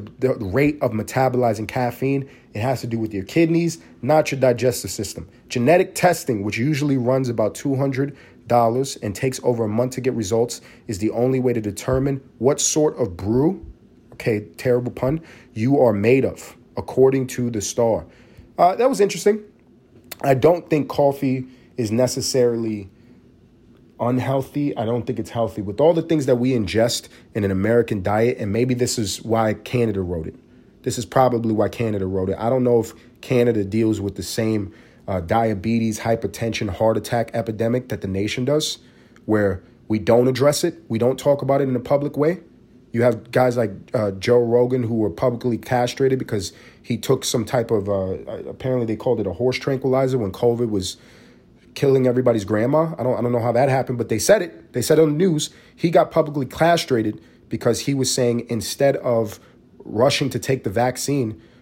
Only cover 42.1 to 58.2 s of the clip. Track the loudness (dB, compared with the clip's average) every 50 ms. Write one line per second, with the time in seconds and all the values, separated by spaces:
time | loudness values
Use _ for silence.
42.1 | -2 0 0 0 0 -2 -6 -18 -20 -20 _ _ -20 -20 _ _ -2 2 2 2
43.1 | 2 0 -4 -2 0 2 2 2 2 0 -2 -2 -4 -8 -12 -6 -4 -2 -2 -2
44.1 | -4 -2 0 4 4 4 4 4 4 4 4 4 2 -2 -2 -2 0 0 0 -2
45.1 | -2 0 0 0 0 0 -2 -2 -2 -2 -2 -2 0 0 0 0 0 0 0 2
46.1 | 2 0 -2 -4 -4 -6 -6 -6 -12 -16 -20 -20 -20 -16 -8 -6 -6 -4 0 0
47.1 | 0 0 0 -2 -2 -2 -2 -2 -2 -2 0 0 0 -2 0 0 -2 -2 -2 -4
48.1 | -4 -6 -8 -10 -12 -10 -10 -12 -12 -8 -4 -2 -2 -2 -2 -2 -4 -4 -2 -2
49.1 | 0 0 -2 -4 -4 -2 -2 -2 -2 -2 -2 -4 -4 -2 0 0 0 2 2 0
50.1 | 0 0 -2 -2 -4 0 0 0 2 2 0 -2 -2 -2 -4 -4 -10 -12 -16 -20
51.1 | -20 -20 -20 -20 -20 -20 _ _ _ _ _ -16 -6 0 2 4 4 4 4 2
52.1 | 2 2 2 2 2 2 0 0 0 0 0 2 2 2 0 0 -2 -4 -2 -2
53.1 | -2 0 -2 0 0 0 0 0 2 2 2 2 2 0 0 -2 -4 -4 -2 -2
54.1 | -2 0 4 4 4 4 4 -2 -10 -16 -18 -10 -6 -4 2 2 6 6 6 4
55.1 | 4 2 2 2 2 0 -2 -6 -10 -16 -20 -20 -12 -4 -2 2 4 4 4 4
56.1 | 2 0 0 0 -2 -6 -6 -4 -2 0 2 4 4 2 2 0 0 0 0 -2
57.1 | -4 -8 -12 -20 _ _ _ -10 -8 -2 0 0 0 0 -2 -2 -2 -2 0 -2
58.1 | 0 0